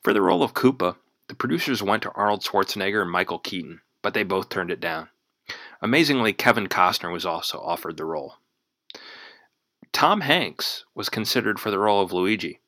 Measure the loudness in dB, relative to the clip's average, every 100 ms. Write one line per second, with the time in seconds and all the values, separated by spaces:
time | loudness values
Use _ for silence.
0 | 2 2 4 4 2 4 2 4 -2 -4
1 | _ _ _ -6 -2 -2 -2 -2 0 0
2 | -2 0 2 2 0 0 0 0 -2 0
3 | 0 0 0 -2 -8 -10 -10 -14 _ _
4 | -2 -2 0 -2 -2 -6 -4 -4 -4 -6
5 | -10 _ _ _ _ -16 -16 -6 0 2
6 | 4 4 2 2 4 4 2 4 4 2
7 | -4 -4 -4 -4 -4 -6 -4 -4 -6 -8
8 | -6 -6 -8 -14 _ _ _ _ _ -10
9 | -10 -18 -20 -20 _ _ _ _ -6 2
10 | 4 2 2 2 0 -6 -8 -8 -12 -10
11 | -6 -4 0 0 0 -2 -2 2 4 4
12 | 2 0 0 0 -4 -10